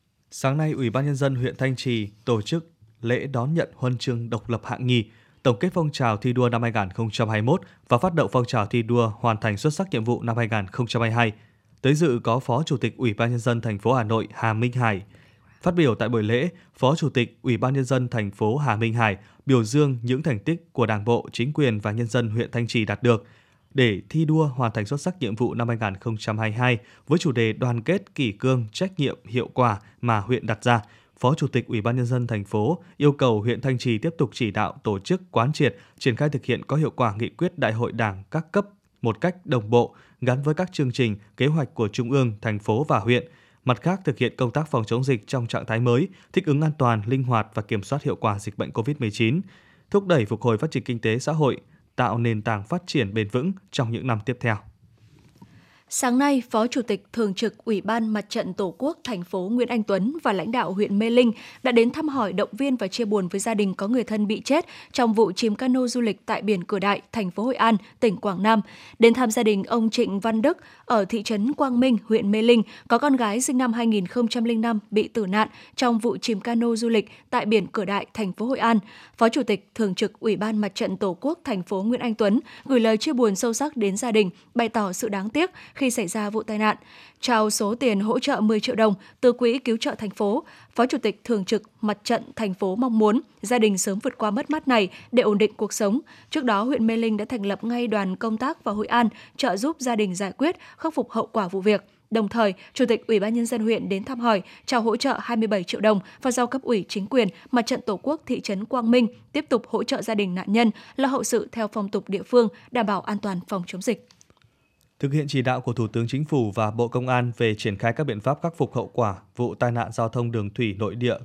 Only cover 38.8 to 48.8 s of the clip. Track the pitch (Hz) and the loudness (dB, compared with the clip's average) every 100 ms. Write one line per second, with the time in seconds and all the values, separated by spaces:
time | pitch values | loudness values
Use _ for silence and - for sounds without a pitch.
38.8 | _ - 117 - 175 - - 127 104 120 | _ -4 -4 0 -2 -4 -2 -2 2 2
39.8 | 117 - - - 120 127 147 151 185 - | 2 -4 -20 -4 -2 0 0 -2 -2 -2
40.8 | 131 127 117 101 - - 135 160 131 - | -2 2 0 -2 -8 -2 0 0 -2 -2
41.8 | 104 - 120 139 123 104 113 104 - 110 | -2 -2 0 2 2 -2 -4 -4 0 0
42.8 | 151 123 107 123 - - _ _ 127 120 | 2 0 2 0 0 -16 _ _ -2 0
43.8 | 165 190 - 113 120 - 123 143 156 123 | 0 -2 -2 0 -2 0 -2 -2 -2 -2
44.8 | 107 117 131 117 - 131 117 120 - 113 | 0 -2 0 -2 -2 -6 -4 -6 -2 0
45.8 | 123 120 190 - _ 190 156 143 156 147 | 2 2 0 -6 _ -2 2 2 2 2
46.8 | 123 110 104 135 123 113 107 110 104 107 | 2 2 0 -2 0 0 0 -6 -4 -4
47.8 | - 139 139 90 113 101 107 - - 120 | -2 -4 -2 -2 -2 -2 -6 -6 -6 -4